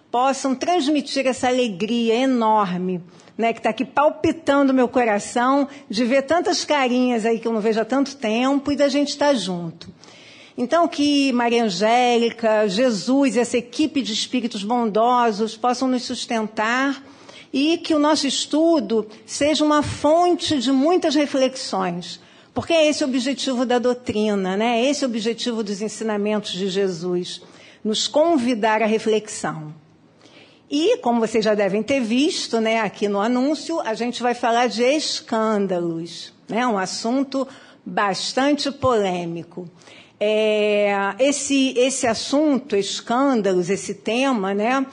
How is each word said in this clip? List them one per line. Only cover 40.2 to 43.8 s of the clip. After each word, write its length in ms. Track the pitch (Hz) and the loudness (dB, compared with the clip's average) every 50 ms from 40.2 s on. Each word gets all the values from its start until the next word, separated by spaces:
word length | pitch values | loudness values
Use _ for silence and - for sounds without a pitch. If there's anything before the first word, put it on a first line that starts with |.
| 208 208 214 214 220 214 214 214 208 208 208 208 208 202 202 196 196 196 196 196 | 0 2 2 2 2 2 2 2 2 2 2 2 2 2 2 0 0 -2 0 2
esse, 560 | 262 285 277 - - - 277 277 262 262 254 | 2 2 2 0 -2 0 2 2 2 2 2
esse 300 | 240 247 269 262 - - | 2 2 2 2 0 0
assunto, 680 | 240 220 - - - - 277 311 302 277 226 - - 214 | 0 0 0 -2 -2 0 2 2 4 2 0 0 -2 -2
escândalos, 920 | 202 196 - - - - - 233 247 277 285 262 226 190 196 190 180 180 165 | -2 -2 -2 -6 -8 -4 -2 0 2 2 2 2 2 2 2 2 2 0 0
esse 240 | 196 190 | -2 -4